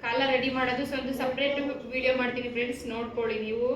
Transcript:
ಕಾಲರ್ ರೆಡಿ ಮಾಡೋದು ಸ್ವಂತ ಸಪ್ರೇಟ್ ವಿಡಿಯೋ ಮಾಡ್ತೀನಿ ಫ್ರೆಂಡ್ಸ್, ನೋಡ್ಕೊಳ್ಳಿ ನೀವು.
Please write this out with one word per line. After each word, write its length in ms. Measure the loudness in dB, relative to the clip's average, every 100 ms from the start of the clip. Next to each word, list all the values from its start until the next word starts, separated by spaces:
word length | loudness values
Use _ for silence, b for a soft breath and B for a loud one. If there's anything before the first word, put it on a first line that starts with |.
ಕಾಲರ್ 280 | 0 2 4 4
ರೆಡಿ 160 | 2 0
ಮಾಡೋದು 280 | 0 0 -2
ಸ್ವಂತ 200 | -2 -2 -2
ಸಪ್ರೇಟ್ 380 | -2 2 2 2 -2 -4 -4 0
ವಿಡಿಯೋ 180 | 2 4
ಮಾಡ್ತೀನಿ 280 | 2 0 -4 -2
ಫ್ರೆಂಡ್ಸ್, 260 | -2 -4 -6
ನೋಡ್ಕೊಳ್ಳಿ 420 | -6 -4 -2 0 0 -2
ನೀವು. 200 | 0 0